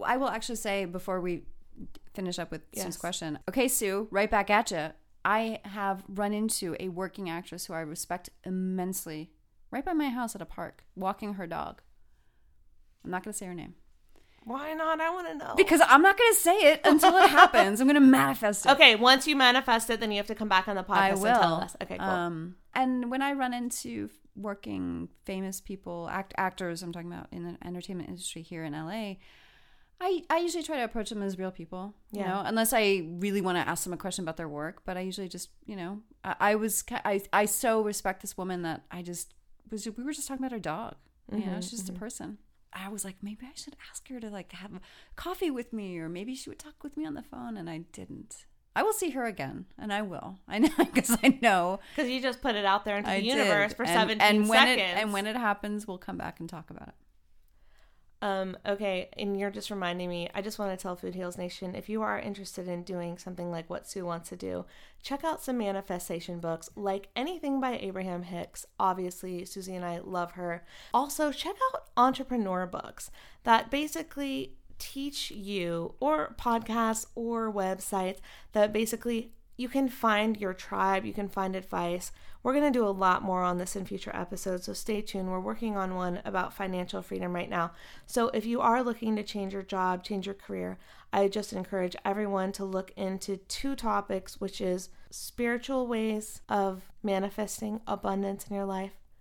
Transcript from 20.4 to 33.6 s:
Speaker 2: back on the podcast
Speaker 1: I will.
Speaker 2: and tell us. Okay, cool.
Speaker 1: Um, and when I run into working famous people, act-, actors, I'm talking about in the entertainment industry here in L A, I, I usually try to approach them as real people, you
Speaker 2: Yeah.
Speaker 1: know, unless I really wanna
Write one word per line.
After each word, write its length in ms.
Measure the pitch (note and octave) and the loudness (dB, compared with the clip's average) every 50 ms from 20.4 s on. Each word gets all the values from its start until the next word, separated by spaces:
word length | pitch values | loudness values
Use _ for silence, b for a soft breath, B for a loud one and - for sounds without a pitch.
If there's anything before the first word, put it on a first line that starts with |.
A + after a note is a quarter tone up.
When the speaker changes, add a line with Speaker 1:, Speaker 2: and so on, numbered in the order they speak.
| A3 | 0
Speaker 2:
back 200 | G#3 F#3+ F#3 F#3 | 4 4 4 4
on 80 | G#3+ G3 | 2 -2
the 80 | F#3 F#3 | -2 0
podcast 120 | G3 F#3+ | 2 4
Speaker 1:
I 160 | G3 G3 F#3+ G3 | 6 6 6 4
will. 100 | F#3+ G3+ | 4 4
Speaker 2:
and 160 | A3 B3 A3 | 4 6 6
tell 140 | F#3 E3+ D#3+ | 6 4 4
us. 200 | E3+ F3 - - - | 2 -2 -4 -8 -10
Okay, 160 | F#3+ - F#3 | -10 -8 -6
cool. 100 | F3+ F3 | -4 -2
Speaker 1:
Um, 480 | F3 F#3 F3 F3 E3+ E3+ D#3+ E3 F3+ F3+ - - - - | 0 0 0 0 -2 -4 -6 -8 -10 -12 -16 -14 -6 -2
and 340 | B3 C4 B3+ B3+ B3 A#3+ A#3 | 0 0 0 0 0 -2 -2
when 140 | B3+ C4+ C#4 | -2 -2 0
I 100 | C#4+ C#4+ | 0 0
run 220 | C4+ B3+ B3 A#3+ | -2 -2 -2 -2
into 560 | B3 A#3+ B3 - - - A#3+ A#3 G#3+ G3+ G#3+ - _ - - _ | -4 -4 -6 -6 -8 -8 -8 -8 -8 -8 -10 -12 _ -20 -20 _
working 760 | G3 G3 G#3 G3+ G3+ - A3 - - F3+ F3 E3+ E3 E3+ E3+ - _ _ | -10 -8 -8 -8 -8 -10 -8 -6 -6 -4 -4 -6 -6 -8 -10 -12 _ _
famous 360 | - F#3+ F#3+ F#3+ F#3+ F#3+ - | -8 -6 -6 -6 -6 -8 -10
people, 480 | - - F#3+ F#3+ - F3 F3 E3+ E3 - | -10 -12 -12 -12 -10 -10 -10 -8 -8 -6
act-, 240 | - F#3+ F#3+ - - | -6 -8 -8 -6 -4
actors, 460 | - F#3+ F#3 F#3 - F#3 F3 E3+ E3+ F#3 | -2 -2 -2 -2 -4 -6 -6 -4 -6 -8
I'm 100 | E3+ E3+ | -8 -10
talking 180 | F3 E3+ F3 | -10 -10 -10
about 140 | F3 E3+ - - | -10 -12 -12 -12
in 120 | - F3+ E3+ | -10 -10 -8
the 140 | F3 - - - | -10 -10 -10 -10
entertainment 420 | F3 F3+ F3+ - - F#3 F3 - - | -10 -10 -8 -8 -8 -8 -8 -8 -10
industry 340 | F3+ F3 - - - E3 E3 | -10 -10 -10 -10 -10 -12 -12
here 200 | - E3+ D#3+ D#3+ | -12 -10 -8 -8
in 120 | D3+ D3 | -6 -6
L 160 | D#3 D#3+ E3 | -8 -8 -6
A, 260 | G#3 A3+ G#3+ G3+ F#3+ F#3+ b b b b b b b b b b b b b b b - | -6 -6 -6 -8 -10 -12 b b b b b b b b b b b b b b b -4
I, 220 | F4+ F#4+ F#4 E4 E4+ - | -2 0 0 0 0 0
I 80 | D#4 E4+ | 0 2
usually 220 | F4 E4+ E4 E4+ | 2 0 -2 -4
try 140 | D4+ - D#4 | -4 -4 -2
to 80 | C4 A#3 | -2 -2
approach 260 | A3 - A3+ G3+ - | -2 -4 -4 -6 -4
them 140 | A#3 G#3 G3+ | -4 -4 -4
as 160 | G3 F#3+ F3+ | -4 -4 -4
real 120 | F#3 F#3 | -6 -6
people, 440 | F#3 - E3 - F#3 F#3 F#3+ G#3 - - - - | -8 -10 -12 -12 -10 -10 -10 -12 -14 -18 -16 -10
you 80 | G#3+ G#3 | -6 -4
Speaker 2:
Yeah. 80 | F#3+ | -2
Speaker 1:
know, 140 | F#3 F#3 G3+ F#3 | -2 -2 -2 -2
unless 280 | - A3 A3+ A3+ A3 C4 | 0 2 2 2 4 4
I 340 | A3+ G#3 G3+ G3 F#3 D#3+ D#3+ F3 | 4 4 4 4 2 0 -4 -6
really 260 | F3 G3 G3+ G3 G3+ | -4 -2 0 0 0
wanna 220 | F3+ F#3 F3+ F3 | 2 2 0 0